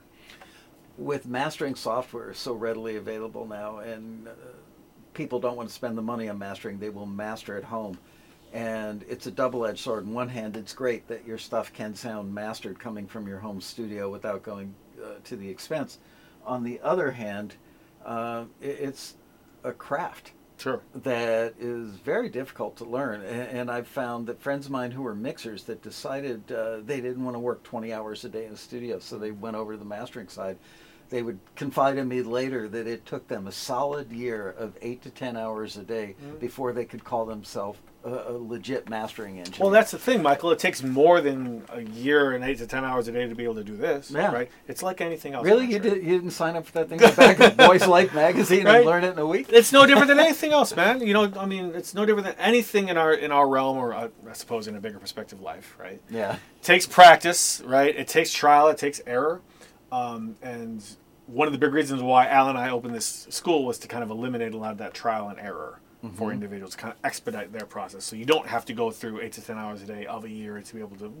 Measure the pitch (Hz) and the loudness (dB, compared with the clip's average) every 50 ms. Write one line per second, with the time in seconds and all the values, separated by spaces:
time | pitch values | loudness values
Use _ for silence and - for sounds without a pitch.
0 | _ _ _ _ - - - - - - - - _ _ _ _ _ - - - | _ _ _ _ -20 -20 -20 -20 -20 -20 -20 -20 _ _ _ _ _ -20 -18 -10
1 | 143 139 143 135 - 123 123 127 143 156 - - 156 135 123 - - 110 113 123 | -6 -6 -6 -6 -6 -6 -6 -4 -4 -4 -4 -6 -6 -6 -6 -6 -4 -4 -4 -4
2 | 127 - - 117 113 107 - - - 135 117 107 113 113 113 110 113 113 107 107 | -4 -6 -12 -14 -14 -14 -14 -12 -8 -8 -6 -4 -4 -4 -4 -6 -6 -8 -10 -8
3 | 98 110 110 107 110 110 110 113 113 110 107 101 104 107 110 107 107 117 113 110 | -10 -10 -10 -10 -10 -12 -12 -12 -12 -12 -12 -12 -12 -12 -12 -12 -12 -12 -12 -14
4 | 110 113 113 110 110 117 - - - 127 - - - - - - - _ _ - | -14 -16 -16 -16 -18 -20 -20 -20 -20 -20 -20 -20 -20 -20 -20 -20 -20 _ _ -20
5 | - _ _ - 151 - 127 117 127 120 123 120 113 110 - - 127 120 113 113 | -20 _ _ -10 -8 -6 -6 -4 -4 -4 -4 -6 -10 -12 -10 -10 -8 -8 -6 -6
6 | 110 113 120 113 113 107 104 101 98 98 98 95 - 107 101 98 104 107 98 101 | -6 -6 -6 -6 -8 -8 -10 -10 -10 -12 -12 -12 -12 -12 -10 -10 -10 -10 -10 -10
7 | 101 101 98 101 107 107 113 110 - - 101 101 - 107 113 113 107 98 90 - | -12 -10 -10 -8 -8 -8 -10 -10 -12 -10 -10 -10 -10 -8 -10 -8 -8 -10 -12 -16
8 | - _ _ - - _ _ _ _ - - 113 117 113 110 110 107 107 104 104 | -18 _ _ -20 -20 _ _ _ _ -14 -10 -8 -8 -6 -6 -6 -8 -8 -10 -12
9 | 95 - 120 123 - 127 92 135 131 127 120 120 113 107 101 - - 131 113 104 | -12 -12 -14 -12 -12 -10 -4 -2 -2 -2 -2 -2 -4 -4 -4 -6 -6 -6 -6 -6
10 | 92 104 113 123 123 120 127 117 110 107 104 113 98 - - - 131 123 117 107 | -6 -8 -6 -6 -6 -6 -8 -10 -10 -10 -10 -12 -14 -14 -10 -4 -4 -4 -4 -4
11 | - - 117 110 113 117 113 110 - - 123 110 104 - - - 113 107 101 - | -8 -12 -14 -14 -12 -12 -14 -14 -10 -6 -4 -6 -6 -6 -10 -12 -10 -10 -10 -10
12 | - 117 110 107 101 98 101 104 107 107 113 - - 104 95 - - 120 107 104 | -10 -10 -10 -8 -8 -8 -8 -8 -8 -8 -10 -10 -12 -12 -14 -12 -12 -12 -12 -12
13 | 98 95 - 113 104 98 98 95 107 107 101 95 - - - 120 117 107 104 101 | -12 -12 -12 -12 -12 -12 -12 -12 -12 -12 -12 -12 -12 -12 -12 -10 -10 -10 -8 -8
14 | 101 98 101 98 - 107 101 92 - 110 104 98 98 98 98 - _ _ _ - | -8 -8 -8 -8 -8 -8 -8 -8 -10 -12 -12 -12 -12 -14 -16 -18 _ _ _ -18
15 | 110 107 104 98 - - 127 104 98 98 92 - - - 156 147 131 - - - | -18 -16 -18 -18 -16 -16 -14 -12 -12 -14 -14 -14 -10 -8 -8 -8 -8 -10 -12 -20
16 | _ _ _ _ _ _ _ _ - 113 127 123 117 120 120 - - 147 175 185 | _ _ _ _ _ _ _ _ -10 -8 -6 -6 -6 -8 -8 -6 -4 -2 -2 0
17 | 156 131 127 120 110 104 98 104 107 - - - _ - _ _ _ _ _ _ | -2 -4 -4 -6 -10 -10 -8 -10 -10 -12 -16 -20 _ -20 _ _ _ _ _ _
18 | - 110 117 113 117 117 117 117 117 117 - _ 110 143 139 - 143 139 135 - | -12 -10 -8 -8 -6 -8 -8 -10 -12 -14 -18 _ -12 -10 -8 -8 -8 -10 -10 -12
19 | - - - _ _ _ _ _ _ _ _ _ - 127 123 - - - 143 156 | -16 -18 -20 _ _ _ _ _ _ _ _ _ -12 -12 -12 -12 -8 -6 -6 -6
20 | 175 151 - - - - - _ _ _ _ - - 135 127 - - - - 127 | -6 -8 -10 -16 -20 -20 -20 _ _ _ _ -8 -6 -6 -6 -6 -8 -16 -20 -8
21 | - 135 120 117 120 117 113 113 117 113 - - 120 120 120 117 117 107 98 92 | -4 -2 -2 0 0 0 0 0 0 -2 -6 -8 -8 -8 -6 -8 -8 -12 -14 -10
22 | - 139 165 226 247 - - 123 135 - - - 113 101 - - 113 117 120 135 | -6 -4 -2 -2 -4 -4 -6 -8 -8 -8 -8 -8 -8 -8 -8 -12 -10 -8 -6 -6
23 | 143 123 104 107 95 104 120 120 123 110 127 123 123 120 120 120 120 - - 139 | -4 -6 -6 -8 -8 -8 -8 -8 -8 -8 -8 -8 -6 -6 -6 -8 -8 -8 -8 -6
24 | 127 120 120 120 117 117 117 - - 139 139 139 139 139 139 127 123 120 123 131 | -6 -6 -6 -8 -8 -10 -10 -8 -6 -6 -6 -6 -6 -6 -6 -6 -6 -6 -8 -8
25 | 135 117 104 101 113 143 - - - 113 107 95 - - 110 - - 107 - - | -8 -8 -8 -6 -8 -8 -10 -10 -12 -12 -12 -12 -12 -12 -12 -12 -14 -16 -16 -12
26 | - 143 135 139 143 135 117 107 101 - 123 113 110 113 113 110 107 123 143 131 | -10 -8 -8 -6 -6 -8 -8 -10 -10 -10 -6 -6 -6 -6 -6 -8 -8 -8 -8 -6
27 | 120 127 127 127 127 127 120 120 120 123 113 - - - 131 113 110 113 110 110 | -6 -6 -6 -6 -6 -6 -6 -4 -4 -4 -6 -6 -10 -12 -10 -10 -8 -8 -8 -8
28 | 110 107 104 - - 117 98 110 113 110 107 - - - 127 120 120 120 104 92 | -8 -10 -12 -12 -12 -10 -10 -10 -10 -10 -16 -18 -16 -14 -14 -12 -8 -8 -8 -10
29 | - - 120 107 107 107 107 101 107 113 110 110 110 107 107 101 104 104 104 107 | -10 -12 -12 -10 -10 -10 -10 -10 -10 -10 -8 -8 -8 -10 -12 -14 -12 -12 -12 -12
30 | 123 - - 123 95 - - 101 98 95 95 - _ - - - - - - - | -12 -12 -14 -16 -16 -16 -12 -10 -10 -10 -10 -10 _ -20 -20 -20 -20 -20 -20 -20
31 | _ _ 131 120 117 117 101 - - _ _ - 151 139 - 151 135 139 139 139 | _ _ -8 -6 -6 -6 -10 -12 -16 _ _ -10 -10 -4 0 2 2 2 2 0
32 | 131 123 127 127 117 113 120 127 131 135 131 120 107 104 104 117 110 113 117 107 | -4 -2 -4 -4 -4 -2 -4 -4 -4 -4 -4 -6 -6 -6 -8 -8 -8 -8 -8 -10
33 | - - 147 131 - - 123 104 95 98 - - - - 127 123 143 143 147 147 | -10 -12 -12 -12 -8 -10 -10 -8 -8 -12 -12 -12 -8 -6 -4 -2 -2 -2 -4 -6
34 | 127 110 117 117 123 123 113 107 101 95 - - 113 104 95 - - 120 123 123 | -10 -10 -10 -8 -6 -6 -6 -6 -8 -10 -8 -10 -10 -12 -10 -10 -10 -10 -10 -10
35 | - 131 - - 131 127 117 113 113 110 110 107 110 101 - 104 92 98 113 113 | -14 -20 -12 -10 -10 -8 -6 -6 -6 -6 -6 -6 -8 -10 -12 -14 -10 -8 -8 -8
36 | 104 101 95 - 143 143 151 156 123 120 - - 131 123 113 123 113 - - 113 | -8 -8 -12 -16 -16 -16 -12 -10 -10 -10 -6 -6 -6 -4 -4 -4 -6 -8 -10 -16
37 | - - 123 117 113 110 110 107 101 - - 110 101 101 104 - - - _ _ | -10 -6 -4 -4 -4 -4 -8 -12 -14 -10 -8 -8 -8 -8 -10 -14 -20 -20 _ _
38 | - 120 127 120 - 120 120 120 117 110 120 117 - 120 131 117 - 110 110 110 | -10 -10 -8 -8 -8 -8 -10 -10 -8 -10 -10 -10 -8 -6 -6 -6 -6 -6 -6 -6
39 | 110 107 - - 107 98 95 92 87 92 95 - 190 196 202 220 220 - - - | -6 -8 -10 -12 -12 -12 -12 -14 -14 -14 -2 0 2 6 6 6 6 6 -2 -4
40 | - 247 262 208 156 143 139 139 170 170 160 - - 185 - - 131 131 127 135 | -2 0 0 2 4 4 2 2 2 0 0 2 2 -2 -2 -2 -4 -2 4 6
41 | 151 170 175 170 147 143 135 131 127 123 117 113 - - - 120 113 107 110 117 | 8 8 8 6 4 0 -2 -2 -6 -8 -8 -10 -12 -12 -12 -12 -12 -12 -10 -4
42 | 127 143 147 147 143 135 127 123 127 135 139 117 120 107 131 131 135 131 131 123 | 0 2 4 4 4 4 0 -2 -2 -4 -4 -6 -6 -6 -6 -4 -4 -2 -2 -2
43 | 113 117 117 123 123 117 113 117 120 117 110 107 101 107 107 101 139 170 147 143 | -2 -2 -4 -4 -4 -4 -6 -4 -4 -4 -4 -6 -8 -10 -6 -4 -2 -2 -2 -2
44 | 139 - 139 151 190 196 135 120 123 123 - - _ - 135 - 180 185 185 - | -4 -6 -2 0 0 0 0 -2 -4 -6 -10 -18 _ -14 -10 -6 -6 -6 -4 -4
45 | 175 170 165 - - 143 139 123 147 185 214 247 262 240 226 - 196 208 202 190 | -6 -6 -6 -8 -8 -8 -8 -2 4 6 6 6 6 2 -2 0 0 0 0 0
46 | 175 160 180 180 175 175 - - 165 160 170 165 160 - - 165 160 160 160 165 | 0 0 0 0 0 -4 -4 -4 -4 -2 -2 -4 -8 -4 -4 -4 -4 -2 4 6
47 | - - - - 262 208 190 - 247 202 - - 254 202 190 175 196 190 175 180 | 6 6 10 10 10 10 10 10 8 8 10 10 10 10 10 8 8 8 8 6
48 | 190 185 - 151 151 175 180 185 196 - 185 196 190 202 220 240 240 160 175 175 | 6 6 4 4 4 4 4 2 4 4 4 6 8 8 10 10 10 8 6 4
49 | 180 185 180 160 151 156 180 247 269 - 226 233 226 - 269 277 277 269 277 - | 2 0 0 -2 -2 0 0 -2 0 8 8 8 10 10 10 10 12 12 10 8
50 | 285 269 285 294 320 330 285 - 320 302 302 294 247 - - 165 175 208 254 262 | 8 8 8 8 8 6 4 2 2 4 6 4 4 4 2 2 2 4 2 2
51 | 240 208 202 214 208 202 196 190 196 196 190 190 180 175 165 175 170 - 180 196 | 2 2 4 4 4 2 0 -4 -6 -4 -4 -4 -6 -6 -8 -8 -10 -6 -4 0
52 | 214 214 214 202 190 185 - - 175 208 240 240 220 - - 202 196 185 170 165 | 2 2 2 2 0 -4 2 4 6 6 8 6 4 4 2 2 2 4 2 4
53 | 160 156 156 - 147 147 147 143 143 135 135 131 135 135 135 131 123 117 104 107 | 6 6 4 4 2 2 6 6 6 6 6 4 4 2 0 0 -2 -2 -2 -4
54 | 117 113 - - 101 113 110 - - - 120 113 104 107 104 101 101 110 101 92 | -6 -8 -10 -14 -18 -16 -16 -16 -8 -6 -6 -6 -6 -8 -10 -8 -10 -10 -10 -10
55 | 95 - - 110 101 - 104 95 95 - 85 - - - - - 90 92 98 - | -14 -12 -12 -12 -14 -14 -16 -14 -12 -12 -12 -12 -16 -20 -20 -18 -16 -16 -16 -18
56 | - - 113 113 104 95 92 - - - - _ - - 175 185 - - - 180 | -16 -10 -6 -4 -4 -4 -4 -6 -10 -18 -20 _ 4 4 4 4 4 4 12 12
57 | 180 170 156 - - 170 170 - - - - - - 127 131 139 139 147 - 139 | 12 12 12 12 6 2 0 2 0 0 -2 -4 -4 2 4 4 4 4 2 -2
58 | 127 - - 160 165 - - - 147 147 147 147 151 156 143 - 147 143 143 - | -6 2 2 2 2 2 -2 2 6 8 8 10 8 6 4 2 -2 -4 -4 -6
59 | - 120 120 127 143 156 180 180 - - _ - - - _ _ _ _ 131 123 | -8 -4 -2 0 0 0 -2 -4 -10 -20 _ -20 -20 -20 _ _ _ _ -6 -6
60 | 123 120 117 113 110 113 107 - 135 127 120 117 117 113 113 107 101 - - - | -4 -4 -6 -8 -10 -10 -12 -12 -12 -12 -10 -10 -10 -10 -12 -12 -14 -16 -20 -20
61 | _ _ _ _ _ - 117 127 151 151 143 123 147 147 139 156 147 135 135 127 | _ _ _ _ _ -8 -2 -2 0 0 2 2 2 2 2 0 0 0 -2 -2
62 | 123 127 127 127 131 131 139 135 135 135 131 123 123 127 123 120 123 120 120 113 | 2 6 6 6 6 8 6 6 6 4 2 -2 -2 -2 -4 -4 -4 -6 -6 -6
63 | - - - - - - - - - 175 165 147 131 123 113 - - - 117 120 | -6 -6 -8 -10 -14 -12 -12 -6 -2 0 0 2 0 -2 -4 -6 -10 -10 -8 -8
64 | 117 107 110 113 123 127 123 117 117 110 110 110 110 110 107 101 107 - - - | -8 -8 -8 -8 -6 -6 -4 -6 -6 -6 -6 -8 -8 -8 -8 -10 -12 -12 -12 -6
65 | - 120 110 107 104 101 95 - 104 98 87 78 76 64 - - _ _ _ _ | -4 -2 -2 -2 -6 -8 -12 -12 -12 -12 -10 -10 -12 -14 -14 -18 _ _ _ _
66 | 120 113 87 104 113 107 - 104 104 98 101 98 95 92 - - 113 113 - - | -16 -14 -8 -6 -6 -4 -4 -6 -8 -10 -12 -12 -14 -14 -14 -14 -12 -14 -12 -8
67 | - - - - - 120 110 104 101 98 107 110 104 - - 107 95 90 98 95 | -8 -8 -8 -6 -10 -10 -8 -8 -10 -10 -12 -12 -14 -12 -12 -12 -12 -12 -12 -14
68 | - - 113 110 117 139 156 156 - - 117 113 - - 117 117 117 113 110 - | -14 -12 -12 -8 0 0 0 0 0 -4 -6 -6 -6 -6 -6 -4 -4 -4 -4 -8
69 | - 113 107 104 113 110 - 110 - - 110 110 107 107 104 98 101 104 107 104 | -10 -10 -10 -10 -10 -12 -12 -14 -14 -12 -12 -10 -10 -12 -12 -12 -14 -14 -14 -12
70 | 104 - 113 110 110 110 107 110 107 104 104 104 101 - 113 110 107 98 98 95 | -12 -12 -12 -12 -12 -14 -14 -12 -12 -12 -12 -14 -14 -16 -14 -14 -14 -14 -14 -16
71 | 104 107 123 156 | -16 -16 -16 -8